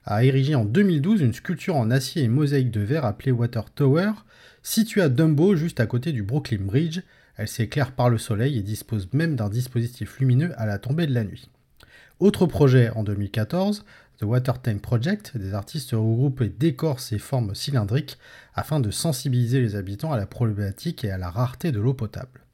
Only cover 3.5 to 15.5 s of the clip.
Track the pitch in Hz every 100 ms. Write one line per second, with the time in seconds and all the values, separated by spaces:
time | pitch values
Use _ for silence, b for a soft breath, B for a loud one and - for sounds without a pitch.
3.5 | 113 - - 139 156 202 208 B B B
4.5 | B - 220 214 208 160 127 160 147 185
5.5 | 175 165 - 113 123 170 127 101 147 -
6.5 | 104 95 120 165 170 b b b - 107
7.5 | - 104 147 131 - 123 113 - 104 135
8.5 | 127 98 107 - 107 92 139 165 131 101
9.5 | 113 127 120 117 - 101 - 131 123 170
10.5 | - 107 98 120 156 160 120 101 - -
11.5 | _ _ _ B B B - 196 - 180
12.5 | - 139 127 113 110 104 101 101 110 107
13.5 | 175 196 208 B B B _ 208 127 127
14.5 | 123 123 104 - 117 143 208 - 107 95